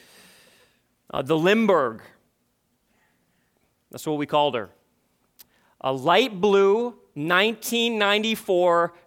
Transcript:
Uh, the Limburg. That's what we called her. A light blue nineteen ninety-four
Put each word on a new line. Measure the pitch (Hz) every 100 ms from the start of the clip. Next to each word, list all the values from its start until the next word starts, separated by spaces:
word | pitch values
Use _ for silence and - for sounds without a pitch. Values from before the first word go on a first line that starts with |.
| - - - _ _ _ _ _ _ _ -
Uh, | 143
the | 135 156
Limburg. | 175 214 214 170 123 110 - _ _ _ _ _ _ _ _ _ _ _ _ _ _ _ _ _ _
That's | 131 160
what | 147
we | 147
called | 151 147
her. | 120 95 _ _ _ _ _ _ _ - _ _ -
A | 135
light | 135 139 185 254 190
blue | 208 196 196 220 240 - _ 143
nineteen | 156 180 214 226 - 233 233 220
ninety-four | 202 208 220 220 - 180 180 170 170 -